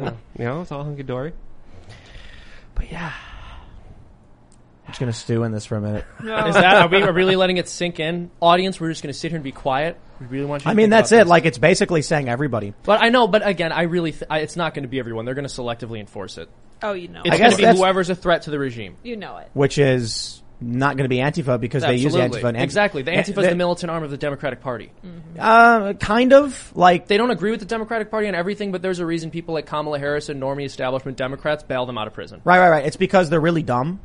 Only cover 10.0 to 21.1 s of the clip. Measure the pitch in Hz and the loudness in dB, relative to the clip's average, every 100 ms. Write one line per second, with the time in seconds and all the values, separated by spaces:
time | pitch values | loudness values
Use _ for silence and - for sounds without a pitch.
10 | - - 127 135 143 143 - 220 214 220 | -14 -18 -10 -6 -6 -4 0 4 6 6
11 | - 233 175 170 160 - 143 - 196 170 | 6 6 6 6 4 2 4 4 2 0
12 | - 156 131 120 147 117 101 - - 208 | 0 -2 -2 -2 -2 -4 -6 -6 0 2
13 | 226 247 226 208 208 185 165 156 170 175 | 4 4 4 2 0 -2 -2 -2 -2 0
14 | 165 147 165 156 151 170 160 151 135 131 | -2 -6 -6 -4 -4 -4 -6 -6 -8 -6
15 | 117 113 117 131 139 - 120 117 117 113 | -6 -6 -6 -8 -8 -8 -8 -8 -10 -12
16 | 101 110 95 - 82 - - - 220 196 | -14 -14 -14 -14 -18 -20 -20 -12 -8 -8
17 | 175 170 170 160 226 190 190 185 185 190 | -10 -8 0 2 4 4 6 6 4 2
18 | 180 180 175 165 156 147 135 117 98 - | 0 -2 0 0 -2 -6 -6 -8 -14 -14
19 | 240 226 165 92 - - 139 - 139 127 | -14 -12 -12 -16 -8 0 0 2 2 2
20 | 113 - - - - - 120 123 139 135 | -2 -6 -10 -14 -20 -12 -6 -2 0 0
21 | 135 | -2